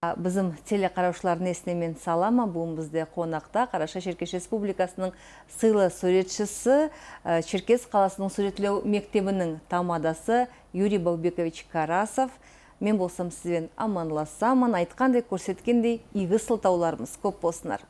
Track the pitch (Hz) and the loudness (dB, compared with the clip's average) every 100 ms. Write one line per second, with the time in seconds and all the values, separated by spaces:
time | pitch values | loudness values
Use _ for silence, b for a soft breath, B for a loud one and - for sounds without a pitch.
0 | 170 - 175 185 190 156 - 208 190 180 | -2 -2 0 0 0 -2 -2 0 0 2
1 | 180 170 190 170 180 170 - 175 170 156 | 0 0 0 0 0 -4 -4 -2 -2 -4
2 | - 165 190 240 226 170 165 160 160 160 | -2 2 4 2 2 -2 -4 -6 -4 -4
3 | 160 - 165 160 - 208 240 180 156 190 | -4 -4 -4 -4 -4 -2 -2 -2 -4 -4
4 | 185 170 175 180 - 226 202 190 185 - | -6 -6 -6 -6 -4 -4 -4 -2 -2 -2
5 | 185 B B B B - 226 214 190 - | -8 B B B B 0 4 6 4 2
6 | 180 185 185 - 208 - 240 277 311 B | 2 2 2 -2 -4 -2 2 4 2 B
7 | B B - 170 160 196 190 240 - 208 | B B 0 0 0 -4 2 2 2 2
8 | 196 190 196 190 202 190 202 202 - 208 | 2 2 -6 -2 -2 0 0 0 0 -2
9 | 202 214 190 196 175 160 - 175 175 170 | 0 0 2 0 -2 -4 -4 -2 0 0
10 | 160 160 - 233 247 B B 180 202 202 | 0 -2 0 2 0 B B -2 2 2
11 | 175 170 170 170 170 165 - 170 156 175 | 0 0 -2 0 -4 -4 -8 -4 0 0
12 | 220 - 262 - B B B B 202 214 | 0 0 -2 -4 B B B B 0 0
13 | 180 - 175 170 175 175 165 - 220 190 | 0 -4 -8 -6 -2 -2 -4 -6 -4 -2
14 | 160 151 151 - 220 262 247 196 175 - | -2 -4 -4 0 2 4 4 2 0 0
15 | 262 240 240 185 - 185 - 240 226 233 | 2 2 0 -6 -4 -6 2 2 2 -2
16 | - 208 185 214 - 226 196 180 170 160 | -4 -4 0 0 0 0 2 2 2 -2
17 | 120 - 208 190 170 170 165 196 - | -8 -6 -6 -2 -4 -4 -8 -8 -10